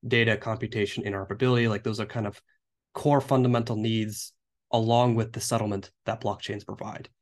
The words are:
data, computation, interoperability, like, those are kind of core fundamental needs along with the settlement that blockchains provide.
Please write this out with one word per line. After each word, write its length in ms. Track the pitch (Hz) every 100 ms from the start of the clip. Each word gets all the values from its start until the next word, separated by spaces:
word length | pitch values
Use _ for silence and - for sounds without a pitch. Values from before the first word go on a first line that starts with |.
| 117
data, 300 | 120 113 107
computation, 680 | - 110 110 110 101 -
interoperability, 640 | 104 98 98 104 127 123 117
like, 140 | 101
those 180 | 113 107
are 60 | 110
kind 200 | 120 104
of 140 | - _ _ _ _ _
core 260 | - 147 143
fundamental 560 | 131 135 123 120 117 110
needs 560 | 110 113 107 107 - _ _ _ _
along 420 | 117 113 120 123
with 180 | 117 113
the 80 | 113
settlement 500 | - 117 107 101 - _ -
that 140 | 110
blockchains 440 | 104 98 - 104
provide. 440 | - 101 - - - _